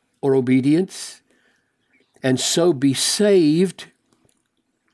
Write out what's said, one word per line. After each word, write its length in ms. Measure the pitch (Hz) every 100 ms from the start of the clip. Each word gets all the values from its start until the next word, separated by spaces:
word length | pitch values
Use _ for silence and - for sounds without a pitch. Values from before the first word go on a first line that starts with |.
| _ _
or 140 | 139 135
obedience, 840 | 123 131 131 156 190 - - - _ _ _ _ _ _ _ _ _ _
and 180 | 135 123
so 320 | - - 170
be 220 | 143 139
saved 920 | 131 - - 208 196 156 160 185 - - _ _ _ _ _ _ _ _ _ _